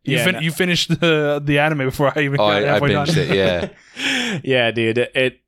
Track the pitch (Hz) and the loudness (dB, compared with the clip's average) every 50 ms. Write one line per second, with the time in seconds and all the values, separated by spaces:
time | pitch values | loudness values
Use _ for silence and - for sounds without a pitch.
0 | - 127 139 156 - 185 185 - 156 165 151 - 185 180 175 165 - - 165 - | -6 -2 0 0 2 0 0 -2 -2 -4 -2 -2 0 0 0 0 0 -2 -2 0
1 | 170 165 160 151 151 147 147 147 147 143 147 143 147 156 160 147 131 131 131 - | 2 2 2 2 2 0 -2 -2 0 0 0 2 2 2 0 0 -2 -2 0 0
2 | 147 135 - 151 151 139 139 135 107 104 104 101 104 - - 104 143 139 101 - | 0 0 0 0 -2 0 0 2 2 2 2 2 2 2 2 2 2 2 2 0
3 | - - 165 147 - - 95 98 95 92 90 85 87 - - - - _ - 247 | 0 0 0 0 0 0 2 2 2 2 0 0 -4 -6 -10 -14 -20 _ -12 -8
4 | 269 277 269 254 247 240 208 151 - 127 131 127 117 117 107 117 113 113 110 117 | -4 -4 -2 -2 -4 -4 -6 -6 -2 -2 0 2 2 0 0 0 0 0 0 0
5 | 120 - - 135 131 127 123 _ _ | -2 -2 0 -2 -2 -2 -2 _ _